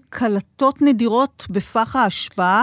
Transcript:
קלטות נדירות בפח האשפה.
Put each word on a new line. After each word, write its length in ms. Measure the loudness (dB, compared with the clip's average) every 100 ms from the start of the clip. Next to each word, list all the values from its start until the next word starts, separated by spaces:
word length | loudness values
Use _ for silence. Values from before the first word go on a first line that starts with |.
| -2
קלטות 720 | -4 -2 -2 -6 -2 -2 2
נדירות 640 | 2 2 2 0 0 -4 -8
בפח 460 | -6 -4 -2 -2 0
האשפה. 680 | 0 -2 -6 -2 0 2